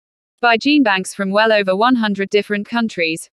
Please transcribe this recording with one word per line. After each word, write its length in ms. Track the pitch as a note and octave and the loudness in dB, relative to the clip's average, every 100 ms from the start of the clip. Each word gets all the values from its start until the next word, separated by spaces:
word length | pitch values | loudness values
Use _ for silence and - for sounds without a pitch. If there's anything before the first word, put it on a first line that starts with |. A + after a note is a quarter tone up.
| _ _ _ _ | _ _ _ _
by 140 | A#3+ A3+ | 0 2
gene 260 | C#4 D4+ | 2 2
banks 320 | A#3 F#3 F#3 | 2 0 -4
from 160 | - G3 | -6 -2
well 220 | G3+ A3+ | 2 2
over 240 | G#3 G3 F#3 | 2 0 0
one 200 | A#3+ B3 | 2 2
hundred 340 | G#3+ G3 G3 | 0 -2 -2
different 360 | G#3 - G#3 G#3 | -2 -2 -6 -4
countries, 640 | A#3 A3+ - E3 E3 - | -4 -4 -2 -4 -4 -10